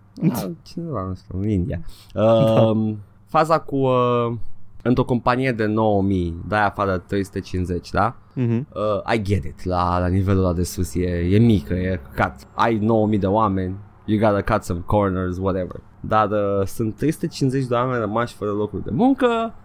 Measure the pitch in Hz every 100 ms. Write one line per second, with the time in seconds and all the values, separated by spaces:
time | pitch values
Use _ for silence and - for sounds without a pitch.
0 | - - 165 - - 170 - - 170 120
1 | 95 92 - 92 104 101 87 85 - -
2 | - 95 110 113 110 113 113 110 110 107
3 | - - - 151 160 156 - 139 131 127
4 | 123 120 117 117 - - - - 117 127
5 | 127 123 123 123 135 113 107 107 110 101
6 | 98 95 85 85 90 107 104 98 98 92
7 | - 104 95 98 95 92 87 87 - 87
8 | 107 - - - 120 117 147 - 107 101
9 | - 117 98 98 - - 90 90 90 90
10 | 90 92 95 98 92 85 87 - 92 87
11 | 90 87 87 101 117 101 - 90 92 92
12 | - - 98 - - - 117 113 107 113
13 | 107 107 95 104 107 95 92 98 104 -
14 | - 107 110 101 - 107 - 87 - 104
15 | 98 92 92 90 95 92 90 - - -
16 | 104 107 104 104 101 101 98 - 113 107
17 | 139 160 170 - 139 131 127 120 131 123
18 | 107 110 120 - 104 104 104 92 - 117
19 | 254 269 247 233 226 -